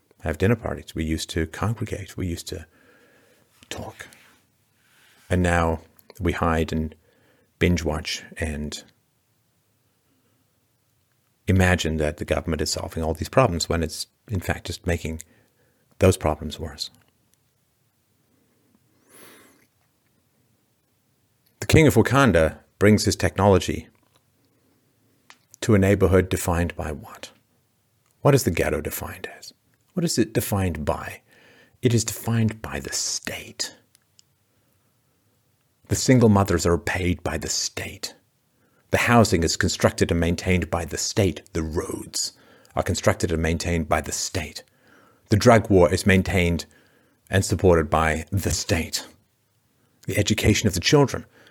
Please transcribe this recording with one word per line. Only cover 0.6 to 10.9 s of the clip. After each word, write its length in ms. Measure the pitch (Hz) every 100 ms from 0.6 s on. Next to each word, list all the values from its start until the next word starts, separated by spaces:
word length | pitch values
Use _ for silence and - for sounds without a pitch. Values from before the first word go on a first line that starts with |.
| 76 76 - 78
we 80 |
used 260 | 80 78 -
to 160 | 85 80
congregate, 680 | - 101 117 107 - 95 -
we 120 | 92
used 200 | 85 -
to 180 | 85 82 _ _ _ _ _ _ _ _ _ -
talk. 380 | - - - - - _ _ _ _ _ _ _ _ _ _ -
And 140 | 90
now 380 | 90 87 82 82 - _ - -
we 120 | 87
hide 400 | 78 85 82 80
and 240 | 78 78 - _ _ _ _ _ -
binge 240 | 85 87
watch 400 | 78 76 80 - - -
and 460 | 80 73 76 - - _ _ _ _ _ _ _ _ _ _ _ _ _ _ _ _ _ _ _ _